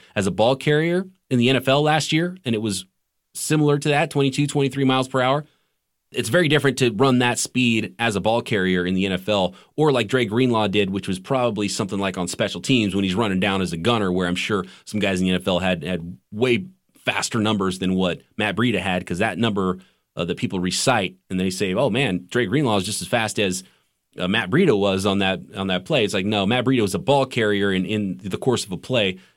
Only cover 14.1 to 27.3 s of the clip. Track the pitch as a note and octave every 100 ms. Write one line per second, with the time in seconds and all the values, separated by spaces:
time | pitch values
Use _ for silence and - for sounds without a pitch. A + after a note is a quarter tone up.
14.1 | F2+ F2+ F2+ - G#2 F#2 - - G#2+ G2
15.1 | F#2 F#2 F2+ G2 G2 F#2+ F2+ D2+ F2+ E2+
16.1 | F#2 _ G#2+ B2+ A#2 F#2 - _ _ -
17.1 | G2+ - A2+ G#2+ G#2+ F#2+ F#2 F#2 F#2 F2+
18.1 | E2+ - - G#2+ F#2+ A#2+ G2 F#2+ F2+ F2
19.1 | F2 A2 F2+ A#2 G2+ F#2 F#2 - _ _
20.1 | - F2 F2 G2 F#2+ F2+ - - A#2+ F#2
21.1 | - - F#2 F#2+ F#2 G2+ F#2+ C3+ A2 C3
22.1 | F#2 - B2 G#2+ C3+ C3+ G#2 F#2+ G#2 -
23.1 | A#2+ A2 - G2 F#2 - _ _ _ _
24.1 | - F2+ A2+ F#2 C3+ F#3 G#2 G2 F#2+ G2+
25.1 | G2 F#2+ F2+ - G#2+ G2 F2+ F#2 D3+ G#2
26.1 | G2 G2 G#2+ F#2+ B2 B2 C3 G2+ F#2 -
27.1 | C#3 C3